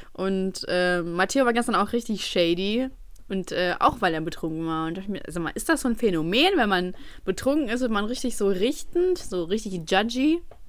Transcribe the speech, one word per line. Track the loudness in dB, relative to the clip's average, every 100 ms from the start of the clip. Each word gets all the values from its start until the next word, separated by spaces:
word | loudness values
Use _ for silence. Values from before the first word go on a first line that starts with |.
| -10
Und, | -4 -2 0 -2 -4 -2
äh, | 2 2 2
Matteo | 0 0 2 4 4
war |
gestern | 4 2
auch | 2 2
richtig | 0 -2 -4 0
shady. | 2 4 2 2 0 -2 -6 -16 -14 -6
Und, | -4 -2
äh, | 0 0 4
auch | 2 4
weil | 0
er | 0
betrunken | -4 -4 -4 -4 -4
war. | -2 -4
Und | -6
dachte | -6
ich |
mir, | -6 -6
sag | -4
mal, | -4
ist | -2 0
das | 0
so | 0
ein | 0
Phänomen, | 2 2 2 4 4 4
wenn | 2
man | 2 0 -6 -12 -10
betrunken | -6 -2 2 2 2
ist, | 0
wird | 0
man | 0
richtig | 0 -2 -2 0
so | 2
richtend, | 2 2 0 -2 0 2 0
so | -2 -4
richtig | -2 -2 -2 -6 0
judgy? | 2 2 2 2 2 -2 -14